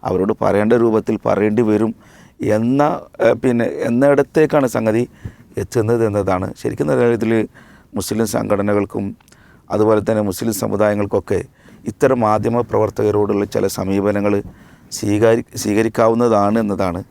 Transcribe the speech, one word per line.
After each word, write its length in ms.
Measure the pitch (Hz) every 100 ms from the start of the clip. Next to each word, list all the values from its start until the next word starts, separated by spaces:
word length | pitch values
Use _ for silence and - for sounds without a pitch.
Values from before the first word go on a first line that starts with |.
| 73
അവരോട് 260 | 90 98 110
പറയേണ്ട 300 | 98 98 107 120
രൂപത്തിൽ 320 | 117 110 104 107 117
പറയേണ്ടി 360 | 104 107 107 113
വരും 200 | 107 110 113 - - - _ 113 107
എന്ന, 240 | 117 135 147 170 - - 113
ഏ, 40 | 117
പിന്നെ 220 | 131 120 117 - -
എന്നിടത്തേക്കാണ് 800 | 120 143 139 143 - 151 151 127 113
സംഗതി 280 | 110 110 120 - - - - -
എത്തുന്നത് 420 | 98 127 107 117 113
എന്നതാണ്. 380 | 101 98 92 95 -
ശരിക്കും 260 | 113 - 147
നല്ല 180 | 131 120
രീതിയിൽ 200 | 117 110 113 107 - - - _ 104
മുസ്ലിം 300 | 98 107 110 117
സംഘടനകൾക്കും 680 | 107 101 101 104 101 - 101 - _ _ _ - _
അതുപോലെ 280 | 104 104 110 101
തന്നെ 140 | 110 104
മുസ്ലിം 240 | 92 113 104
സമുദായങ്ങൾക്കൊക്കെ 760 | 110 101 104 104 101 104 - 95 - _ - - -
ഇത്തരം 280 | - 135 127 107
മാധ്യമ 340 | 107 110 120 117
പ്രവർത്തകരോടുള്ള 760 | 107 107 98 107 104 101 104 104 107
ചില 100 | 98 -
സമീപനങ്ങൾ 560 | 95 98 101 101 104 101 - - - - - -
സ്വീകാരി-, 500 | 107 104 113 117 117 110
സ്വീകരിക്കാവുന്നതാണ് 960 | 107 104 113 107 113 117 120 107 101 113
എന്നതാണ് 380 | 107 95 95 87 -